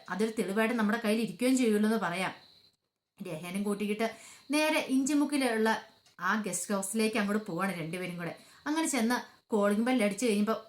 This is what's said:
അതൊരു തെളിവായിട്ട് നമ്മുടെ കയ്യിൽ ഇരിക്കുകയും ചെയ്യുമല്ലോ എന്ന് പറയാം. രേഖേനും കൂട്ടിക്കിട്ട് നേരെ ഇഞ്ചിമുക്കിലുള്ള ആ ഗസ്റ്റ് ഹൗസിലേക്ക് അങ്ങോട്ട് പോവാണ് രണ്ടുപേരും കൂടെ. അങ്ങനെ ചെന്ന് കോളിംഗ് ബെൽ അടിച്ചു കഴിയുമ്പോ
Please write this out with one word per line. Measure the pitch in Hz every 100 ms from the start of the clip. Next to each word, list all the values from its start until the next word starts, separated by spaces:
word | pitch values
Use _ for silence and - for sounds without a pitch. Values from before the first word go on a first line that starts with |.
| -
അതൊരു | 185 220
തെളിവായിട്ട് | 226 185 208 226 240
നമ്മുടെ | 208 208
കയ്യിൽ | 208 226
ഇരിക്കുകയും | 214 - 254 254
ചെയ്യുമല്ലോ | 233 208 214
എന്ന് | 220
പറയാം. | 175 175 180 - - _ _ _ _ _ _ -
രേഖേനും | 180 156 175 196
കൂട്ടിക്കിട്ട് | 202 196 208 208 220 - - - -
നേരെ | 294 311 311 -
ഇഞ്ചിമുക്കിലുള്ള | 262 277 294 285 294 254 220 220 214 - _ _ -
ആ | 180 220
ഗസ്റ്റ് | 196 175 -
ഹൗസിലേക്ക് | 196 190 220 220 220
അങ്ങോട്ട് | 202 208 208
പോവാണ് | 165 196 170
രണ്ടുപേരും | 160 180 180 175
കൂടെ. | 170 - - - 294
അങ്ങനെ | 311 320
ചെന്ന് | 254 226 240 - - -
കോളിംഗ് | 214 202 208 240
ബെൽ | 254
അടിച്ചു | 202 196 247
കഴിയുമ്പോ | 202 208 214